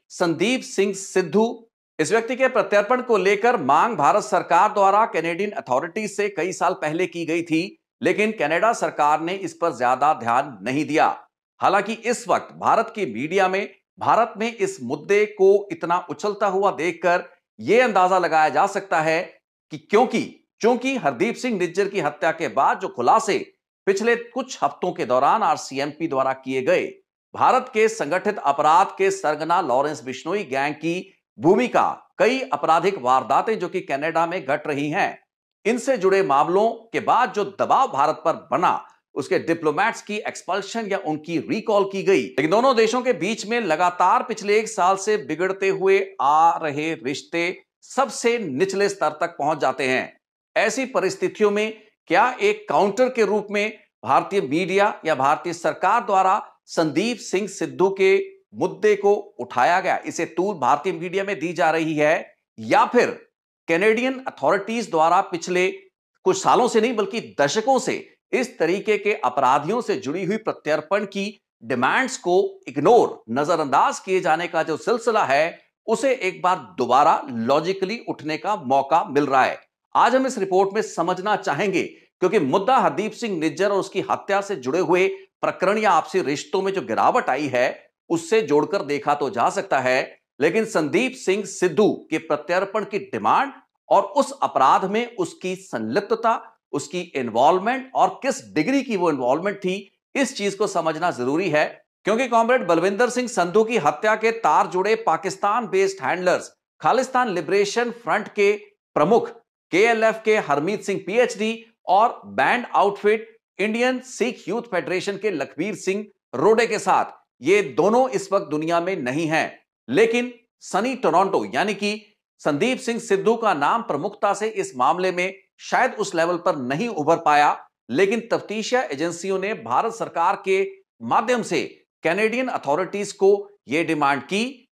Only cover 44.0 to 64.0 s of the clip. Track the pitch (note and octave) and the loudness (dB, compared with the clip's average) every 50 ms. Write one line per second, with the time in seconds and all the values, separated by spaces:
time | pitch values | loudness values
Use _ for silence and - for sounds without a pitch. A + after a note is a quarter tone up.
44 | F#3 F#3 G#3+ B3+ B3+ B3+ A3 - F#3 G3+ G#3 A3 A3 - - - F3 F#3 F#3+ F#3+ | 2 4 4 2 0 -2 -6 -6 -2 0 2 2 0 0 -2 0 2 2 2 2
45 | F#3+ G#3+ G#3+ G3+ D3+ B2 D#3 D3+ F3+ F#3 F#3+ F#3+ G3 F#3+ F#3 D#3+ F#3 F#3+ G3 G3 | 0 0 -2 -2 -2 -6 -4 -2 -2 -2 -2 -2 0 -2 0 2 2 4 4 4
46 | G3 - - - B2 C#3 D3+ D#3 E3 E3 - - D#3 D3+ C3+ C#3+ D3+ E3 D#3+ - | 2 -2 -4 0 2 4 4 6 6 4 4 2 -2 -4 -4 -4 -4 -4 -6 -6
47 | - C3+ D3 C3 - - - E3+ E3+ F3 F3+ - - _ _ _ _ - - B3+ | -6 -8 -8 -8 -8 -6 -4 -2 -2 -2 -4 -8 -14 _ _ _ _ -6 -2 -2
48 | C4+ - - - - A#3 A#3 A#3 G#3+ D#3+ B2 C3 F#3 F#3+ F#3+ G3 G3+ G3 G3 - | -2 -2 -2 -2 -2 0 0 0 -2 -4 -2 -2 -2 0 0 0 -2 -2 -2 -2
49 | E3 D3+ D3+ - F3 E3 - - C#3+ D3 E3 D3 D3+ C3+ B2 - C#3+ B2+ C3 A#2+ | -2 -2 -2 -2 -6 -6 -4 -4 -2 -2 -2 0 0 -2 -2 0 -2 0 0 0
50 | F#2 - - _ _ _ _ _ _ _ _ D#3 F#3 A3 G#3+ C4 C4 B3+ - - | -2 -4 -10 _ _ _ _ _ _ _ _ 0 0 0 0 -2 -4 -4 -2 -2
51 | - F#3 - - F#3+ F3 - - G#3+ G#3 G3+ G#3 G#3+ A3 A3 - - _ _ _ | -2 -2 -2 -2 -4 -4 0 0 0 2 2 0 -2 -4 -6 -10 -18 _ _ _
52 | _ - D#3+ F#3 A3+ B3 B3 - G#3 G3+ G#3 - - - C#3+ D3+ F#3+ G3+ G3 A3 | _ 0 2 2 4 2 0 0 0 -2 -2 -2 -4 -2 0 2 2 2 2 2
53 | B3+ B3 B3+ A#3+ A3 F#3 G#3 G#3+ G3 G3+ G3+ G#3 G#3 A3 A3 - _ _ _ _ | 0 2 2 0 0 0 0 -2 -2 -2 -4 -4 -2 -4 -6 -10 _ _ _ _
54 | - A2 C3+ E3 E3 - G3 G3+ F3 B2+ C#3 E3 F#3+ E3+ F#3 G3 G3+ G#3+ A#3 - | -2 2 2 2 2 2 -2 -2 -2 0 -2 -2 -2 0 2 2 2 2 0 -2
55 | - D#3+ D#3 - C3+ C#3 D#3 D#3 - F3 D#3+ - - E3 C#3+ - - F#3 G#3+ A#3+ | -2 -2 0 2 2 2 2 0 -2 -6 -8 -4 -4 -4 -2 0 0 2 2 0
56 | G#3+ G3 G3+ F#3+ F#3 F#3 F#3+ G#3+ - - _ _ _ - - - E3 D#3 C3+ D#3 | 0 0 2 2 4 2 2 0 -2 -6 _ _ _ -6 -2 0 0 0 0 0
57 | G3+ A#3 B3 - - - - F#3 G#3+ G3 - - E3+ D3 C3 C3 F3+ G3 G3 G3 | -2 -2 -4 -6 -6 -4 -4 -4 -4 -4 -6 -6 -8 -6 0 0 2 2 2 2
58 | F#3+ F#3+ G3 G3 G3 - - _ _ _ - G#2+ D3+ F3 D#3+ E3 G#3 G#3+ G#3 G3+ | 4 4 4 2 2 -4 -10 _ _ _ -6 -4 -4 -4 -2 0 2 2 2 2
59 | G3+ G3+ G#3 G#3 - - - - A#3+ G3 - B2 B2+ D#3 F3 F#3+ F#3 F3 C3 - | 2 2 2 2 -2 -8 -14 -14 -12 -6 -2 0 2 2 2 2 0 0 -2 -2
60 | - D3+ - - E3+ D#3+ - - F3+ G3+ G3+ D#3+ C3 A#2+ C#3 - - F#3+ F3 D#3+ | -4 -6 -6 -6 -6 -4 -4 -2 -2 -2 -2 -2 0 2 2 2 0 -4 -6 -6
61 | E3 F3+ E3+ G3 G3 G3 G3 C#3+ - F3+ E3+ E3+ F3 D#3+ D#3 E3 E3 D#3+ D#3+ D3 | -8 -6 -4 -4 -4 -4 -6 -6 -6 -6 -2 0 0 2 2 0 0 -2 0 0
62 | D3 D3+ E3 G3 A3+ - _ _ _ _ _ - A2 A2 E3 G3+ B3 - - B3 | 2 2 2 0 -2 -6 _ _ _ _ _ -14 -4 0 2 2 2 4 4 2
63 | F#3 - - - - _ _ _ _ _ _ _ _ - E3 E3+ G3 A3 A3 A3+ | 2 2 0 -6 -14 _ _ _ _ _ _ _ _ -2 0 2 2 2 2 2